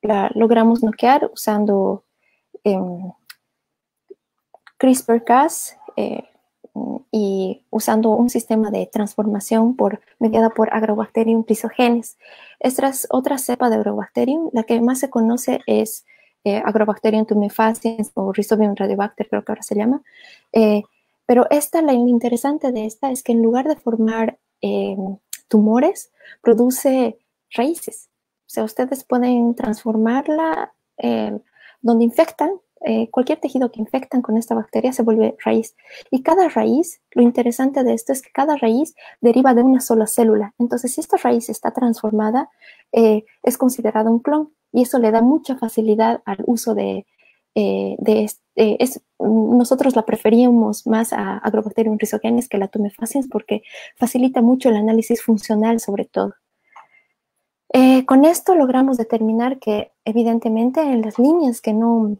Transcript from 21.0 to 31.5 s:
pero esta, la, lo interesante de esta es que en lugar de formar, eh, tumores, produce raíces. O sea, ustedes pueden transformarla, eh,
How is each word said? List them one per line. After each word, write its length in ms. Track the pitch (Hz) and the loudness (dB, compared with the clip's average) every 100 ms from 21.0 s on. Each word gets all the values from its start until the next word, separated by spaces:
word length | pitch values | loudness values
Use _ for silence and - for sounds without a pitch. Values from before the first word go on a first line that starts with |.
| _ _ | _ _
pero 220 | - 247 247 | 0 2 4
esta, 300 | 294 - 339 | 2 0 -2
la, 140 | 311 | 2
lo 120 | 254 240 | 2 2
interesante 640 | 240 233 233 277 302 277 | 2 0 -2 -2 -4 -4
de 120 | 240 | -4
esta 260 | 220 - 277 | -8 -6 -6
es 120 | 254 | -6
que 100 | - | -2
en 100 | 233 | 2
lugar 240 | 226 247 262 | 2 2 -2
de 100 | 302 | -4
formar, 640 | - 226 220 226 226 - _ _ | -4 -2 -2 0 -4 -6 _ _
eh, 360 | 202 202 196 196 190 196 _ - _ | -6 -4 -4 -6 -8 -10 _ -20 _
tumores, 640 | 214 214 226 302 403 - _ - - | 2 4 2 2 -2 -12 _ -20 -4
produce 760 | 233 220 247 254 277 262 240 226 _ _ _ | 0 2 2 0 0 0 -2 -4 _ _ _
raíces. 600 | - 247 339 - - - _ _ _ | -4 -4 -4 -10 -16 -20 _ _ _
O 80 | _ | _
sea, 160 | - | -8
ustedes 380 | 220 - 254 262 | -8 -4 -6 -6
pueden 520 | - 247 247 247 233 | -4 -2 0 2 0
transformarla, 1160 | 233 262 208 240 220 226 247 285 302 320 320 - _ _ _ | 0 -4 -4 -4 0 0 0 -2 -2 -2 -4 -8 _ _ _
eh, 380 | 240 226 214 208 _ | -4 -2 -4 -8 _